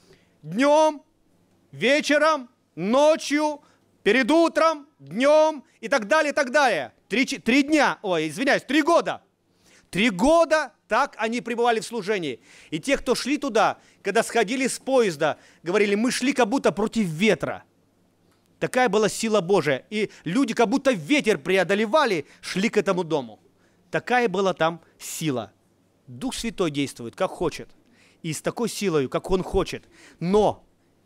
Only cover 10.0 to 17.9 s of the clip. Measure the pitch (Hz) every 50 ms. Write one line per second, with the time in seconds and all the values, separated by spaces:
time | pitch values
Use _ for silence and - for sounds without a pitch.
10 | 226 247 185 175 233 294 330 339 330 294 311 311 285 226 - _ _ _ 208 240
11 | 285 277 - - 226 226 240 240 - 233 240 233 240 240 233 220 - - 233 226
12 | 165 202 220 185 165 135 113 - _ _ - - - _ 156 165 - 269 269 -
13 | - 254 226 - - 247 294 - 277 269 202 214 180 147 120 - _ _ _ _
14 | - 196 190 226 - - - 240 214 185 269 262 269 220 - - - 254 269 254
15 | 226 185 156 139 156 147 - - _ _ _ _ - 165 185 208 208 202 202 208
16 | 240 254 - - 247 277 - 247 240 196 262 277 269 214 147 208 214 214 - 226
17 | 202 170 151 160 214 214 180 - 151 127 101 90 - _ _ _ _ _